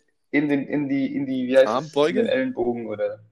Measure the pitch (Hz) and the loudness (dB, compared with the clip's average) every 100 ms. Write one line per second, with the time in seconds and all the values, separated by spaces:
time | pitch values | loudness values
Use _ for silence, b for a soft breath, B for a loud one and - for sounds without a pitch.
0 | _ _ _ 143 147 143 131 147 139 139 | _ _ _ 0 2 0 0 -4 -2 -2
1 | 135 139 135 131 123 131 131 123 151 143 | -2 -4 -4 -4 2 4 4 2 -2 0
2 | 156 127 113 131 131 123 120 117 110 104 | 2 2 0 0 -2 -2 -2 -2 -6 -4
3 | 104 107 - | -4 -6 -16